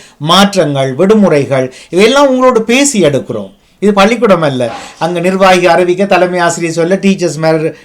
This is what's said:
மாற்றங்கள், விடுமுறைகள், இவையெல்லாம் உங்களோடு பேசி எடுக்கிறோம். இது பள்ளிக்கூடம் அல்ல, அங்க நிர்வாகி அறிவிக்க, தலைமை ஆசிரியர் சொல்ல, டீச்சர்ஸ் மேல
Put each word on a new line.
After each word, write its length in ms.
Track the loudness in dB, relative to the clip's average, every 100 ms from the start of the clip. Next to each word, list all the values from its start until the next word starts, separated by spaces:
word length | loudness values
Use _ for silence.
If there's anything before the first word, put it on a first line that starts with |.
| -18 _
மாற்றங்கள், 720 | -2 2 2 0 -2 -2 -4 0
விடுமுறைகள், 680 | 2 2 2 2 0 -2 -4 -8 -6
இவையெல்லாம் 400 | 0 2 2 2
உங்களோடு 300 | 2 2 2
பேசி 340 | 0 0 0 0
எடுக்கிறோம். 480 | 0 0 -6 -10 -10 -18 _ _
இது 100 | -2
பள்ளிக்கூடம் 500 | 2 0 2 2 2 0
அல்ல, 180 | -2 -4 -6 -16 -8
அங்க 200 | -6 -2
நிர்வாகி 460 | -2 2 2 4 2
அறிவிக்க, 360 | 2 2 0 0
தலைமை 340 | 0 0 -2
ஆசிரியர் 360 | -2 -2 -6 -4
சொல்ல, 200 | -2 0
டீச்சர்ஸ் 420 | 0 0 -2 -2
மேல 340 | -2 0 -2 -8